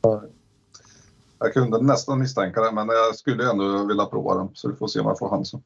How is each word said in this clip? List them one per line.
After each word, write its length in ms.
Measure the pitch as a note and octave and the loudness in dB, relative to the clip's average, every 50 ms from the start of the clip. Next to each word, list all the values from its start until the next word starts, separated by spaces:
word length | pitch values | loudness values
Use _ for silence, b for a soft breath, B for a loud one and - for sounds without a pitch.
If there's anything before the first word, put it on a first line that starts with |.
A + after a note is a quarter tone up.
| - A2+ A2 G#2 G#2 - - _ _ _ _ _ _ _ _ b b b b b b b b _ _ _ _ _ | 0 2 2 2 -4 -12 -20 _ _ _ _ _ _ _ _ b b b b b b b b _ _ _ _ _
Jag 140 | A#2+ A2 - | -2 0 2
kunde 300 | C3 B2+ A#2 A2 A2+ B2 | 2 2 4 2 2 4
nästan 360 | C#3 C3+ - - - C#3 C3 | 4 4 2 2 -2 0 0
misstänka 420 | C3 C3 - - G2 F#2 F2+ A2+ | 0 0 0 -2 -2 0 0 0
det, 120 | A2 A2+ A2 | 0 2 0
men 160 | G#2+ G#2+ A2 | 0 -2 0
jag 280 | A2+ A2+ A2+ A2+ G#2+ | 2 2 2 2 0
skulle 340 | - - - B2 A2+ A#2+ B2+ | -2 -2 -2 -2 0 0 0
ändå 340 | A2+ G2 G2 G2 G2+ G2+ G2+ | 2 2 2 0 0 0 0
vilja 200 | G2+ G#2+ G#2 G2+ | 0 0 0 -2
prova 300 | G2 - G#2 G2+ F#2+ F#2 | -2 -2 -4 -2 0 -2
den, 140 | F#2 F#2+ G2 - | -2 -2 -6 -8
så 140 | - - - | -8 -6 -6
vi 60 | - | -6
får 140 | - A2 G#2 | -4 -6 -4
se 120 | - - | -4 -2
om 60 | G#2+ | -2
jag 120 | G#2 G2 - | -2 -2 -2
får 100 | - F#2+ | -2 -4
chansen. 340 | G2+ F#2+ F#2+ - - - - | -2 -2 -4 -6 -10 -14 -16